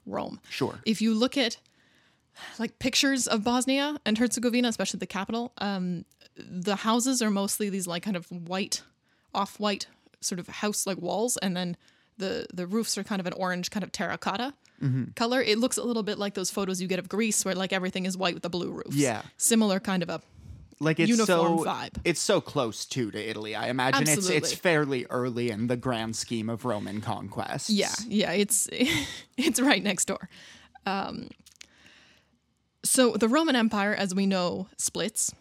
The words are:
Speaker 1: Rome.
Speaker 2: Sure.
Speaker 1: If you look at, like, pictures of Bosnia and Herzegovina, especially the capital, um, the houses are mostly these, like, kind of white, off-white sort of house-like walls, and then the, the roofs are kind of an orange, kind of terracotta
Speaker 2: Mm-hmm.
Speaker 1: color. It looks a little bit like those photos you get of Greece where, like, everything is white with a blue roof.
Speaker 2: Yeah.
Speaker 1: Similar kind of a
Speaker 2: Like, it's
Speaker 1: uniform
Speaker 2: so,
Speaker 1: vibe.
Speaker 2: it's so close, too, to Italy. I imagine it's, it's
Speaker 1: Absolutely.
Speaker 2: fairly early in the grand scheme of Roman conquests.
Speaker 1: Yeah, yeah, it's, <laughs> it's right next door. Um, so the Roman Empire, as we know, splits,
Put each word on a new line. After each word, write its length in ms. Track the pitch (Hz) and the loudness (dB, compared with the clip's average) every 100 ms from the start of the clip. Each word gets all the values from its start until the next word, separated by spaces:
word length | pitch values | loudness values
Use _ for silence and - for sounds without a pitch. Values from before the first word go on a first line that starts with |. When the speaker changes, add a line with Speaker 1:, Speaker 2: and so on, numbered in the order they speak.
Speaker 1:
Rome. 360 | - 196 - - - | -8 -6 -6 -10 -12
Speaker 2:
Sure. 300 | - 123 - | -2 -2 -2
Speaker 1:
If 160 | - 214 | -2 2
you 140 | 220 | 2
look 220 | 220 247 285 | 2 2 2
at, 180 | 240 - _ _ _ _ _ _ _ - - - | 0 -2 _ _ _ _ _ _ _ -18 -18 -8
like, 200 | 226 - | -8 -4
pictures 480 | 262 254 269 269 233 | -2 2 2 2 2
of 180 | 226 | 0
Bosnia 540 | 220 240 254 269 285 294 | 2 2 2 0 0 -2
and 140 | - 220 | -2 2
Herzegovina, 500 | 240 - 240 240 247 | 2 2 0 2 0
especially 300 | 220 190 190 | 0 -4 -4
the 80 | 190 | -6
capital, 460 | 190 196 226 240 - | -6 -4 -4 -6 -6
um, 460 | 202 196 180 170 - _ - - | -4 -2 -2 -4 -8 _ -20 -20
the 400 | - 180 185 202 | -12 -6 -2 0
houses 460 | 220 240 240 254 | 2 2 4 2
are 80 | 220 | 2
mostly 380 | 196 196 - 208 | 2 0 0 -2
these, 160 | 190 180 | -2 -4
like, 160 | 170 | -4
kind 140 | 202 175 | -4 -4
of 100 | 170 | -6
white, 520 | 180 170 185 185 - - _ _ _ _ | -12 -6 -4 -2 -4 -8 _ _ _ _
off-white 520 | - 196 - 208 202 - _ _ _ | -2 -2 0 0 0 -4 _ _ _
sort 180 | - 180 | -6 -6
of 100 | 160 | -8
house-like 500 | - 214 208 - 185 | -4 -2 0 -2 -2
walls, 380 | 175 185 240 - | -2 0 0 0
and 180 | 190 180 | 0 0
then 200 | 180 175 _ _ _ - | -2 -6 _ _ _ -6
the, 280 | 190 - - | -4 -4 -6
the 140 | 180 180 | -6 -2
roofs 320 | 214 220 - | 0 0 -2
are 60 | |
kind 160 | - 196 | -2 -2
of 60 | 180 | -2
an 60 | |
orange, 360 | - 185 180 175 | -2 -2 -2 -4
kind 120 | 214 | -4
of 80 | 180 | -6
terracotta 600 | - 170 175 - 196 254 - _ _ | -4 -4 -4 -4 -4 -4 -8 _ _
Speaker 2:
Mm-hmm. 240 | 139 131 120 - | 0 0 -2 0
Speaker 1:
color. 260 | 233 254 | 2 2
It 160 | 240 208 | 4 4
looks 180 | 247 - | 2 0
a 60 | |
little 220 | 240 233 | 0 -2
bit 140 | 208 202 | -2 -2
like 160 | 202 | -4
those 180 | 202 185 | -2 -4
photos 280 | - 196 185 | -2 -2 -2
you 60 | 180 | -2
get 140 | 185 | -2
of 80 | 180 | -2
Greece 360 | 196 226 208 | 0 2 2
where, 100 | 196 180 | 0 0
like, 160 | 190 | 0
everything 340 | 190 185 190 185 | 0 0 -2 -2
is 100 | 185 | 0
white 180 | 190 | -2
with 100 | 175 | -2
a 40 | 175 | -4
blue 220 | 175 170 | -4 -4
roof. 240 | 175 - | -6 -4
Speaker 2:
Yeah. 280 | 143 139 107 - - | 2 2 2 -6 -2
Speaker 1:
Similar 440 | - 226 214 190 | 4 6 6 2
kind 240 | - 185 | 0 -2
of 40 | 170 | -2
a 120 | 165 - - - - - - | -6 -10 -20 -20 -20 -20 -2
Speaker 2:
Like, 220 | 151 160 | 0 4
it's 100 | 165 | 4
Speaker 1:
uniform 480 | 233 214 175 170 180 | 6 6 6 6 4
Speaker 2:
so, 60 | |
Speaker 1:
vibe. 300 | 160 - 120 - | 0 -4 -6 -2
Speaker 2:
it's 160 | 175 170 | 0 0
so 200 | - 190 | 4 2
close, 440 | - 147 117 101 | 2 -2 -2 -2
too, 260 | - - 113 | -6 -4 -2
to 80 | 104 | -4
Italy. 380 | 107 107 107 107 | -6 -6 -6 -4
I 140 | 117 | -2
imagine 320 | 127 127 131 | 0 2 2
it's, 80 | 156 | 2
it's 160 | 151 185 | 2 2
Speaker 1:
Absolutely. 260 | 151 147 180 | 0 0 0
Speaker 2:
fairly 500 | 190 156 147 131 120 | 2 4 2 0 -2
early 400 | 123 123 117 120 | -2 -2 0 -2
in 160 | 104 120 | 0 0
the 100 | 123 | 0
grand 380 | 131 113 113 | 0 -2 -2
scheme 340 | 110 - 117 110 | -4 -4 -2 -2
of 160 | 113 | -4
Roman 360 | 127 104 101 101 | -2 -2 -4 -6
conquests. 680 | 107 101 98 110 - 139 - | -4 -6 -6 -8 -6 -6 0
Speaker 1:
Yeah, 200 | 208 - - 226 | 2 2 -2 -2
yeah, 240 | 208 - | 0 2
it's, 380 | 175 202 - - | 2 2 2 0
<laughs> 680 | - 262 320 277 - - - | 0 2 2 -2 -8 -12 -2
it's 220 | 294 226 | 0 4
right 220 | 262 202 | 4 4
next 220 | - - | 2 -2
door. 240 | - 196 - - - - - - - | -2 -4 -8 -18 -20 -20 -20 -8 -4
Um, 420 | 196 - - - - - - - _ - - - _ _ _ _ _ _ _ | -2 -2 -6 -12 -16 -20 -20 -20 _ -20 -20 -20 _ _ _ _ _ _ _
so 280 | - - 247 - | 0 4 4 6
the 120 | 226 | 4
Roman 280 | 277 330 262 | 4 4 4
Empire, 380 | 226 208 196 | 4 2 0
as 200 | - 196 | 0 0
we 120 | 185 196 | 2 2
know, 420 | 190 175 - 185 - | 2 0 -2 -6 -6
splits, 560 | - - 170 - - - | -6 -2 -4 -2 -4 -6